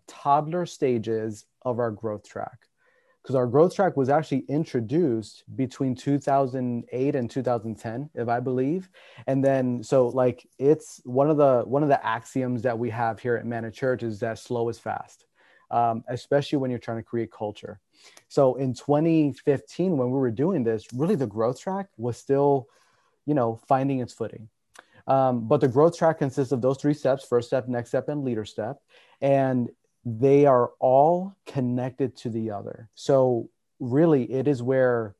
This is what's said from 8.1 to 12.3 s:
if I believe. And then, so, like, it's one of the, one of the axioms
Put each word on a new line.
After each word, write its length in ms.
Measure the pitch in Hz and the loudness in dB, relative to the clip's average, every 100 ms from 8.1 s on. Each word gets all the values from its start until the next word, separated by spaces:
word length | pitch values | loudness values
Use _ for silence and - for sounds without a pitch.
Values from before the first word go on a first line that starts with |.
if 140 | - 117 | -8 -4
I 120 | 120 | -4
believe. 480 | 127 127 135 180 185 _ - - - | -2 -2 -2 -2 -6 _ -20 -12 -4
And 180 | 135 | 0
then, 380 | 135 135 127 123 | 2 2 0 -2
so, 260 | 110 135 123 | 0 2 2
like, 400 | 127 127 123 - - | 2 0 0 -10 -2
it's 440 | 139 156 - - | 2 2 0 -18
one 240 | - 123 143 | -4 0 2
of 80 | 151 | 4
the, 260 | 143 127 104 | 4 4 2
one 160 | 135 | 0
of 80 | 151 | 2
the 140 | 135 | 0
axioms 580 | 113 113 - | 0 -6 -6